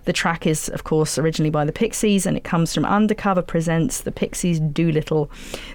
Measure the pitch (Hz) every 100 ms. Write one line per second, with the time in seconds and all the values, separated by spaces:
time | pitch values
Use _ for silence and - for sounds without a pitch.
0 | - 175 170 170 175 156 - - - 156
1 | 151 - 160 160 156 151 147 - 233 -
2 | 214 196 185 151 - 170 165 160 - 208
3 | 214 214 202 180 165 165 165 165 160 -
4 | - - - - 180 165 156 147 165 151
5 | - 156 143 - - - -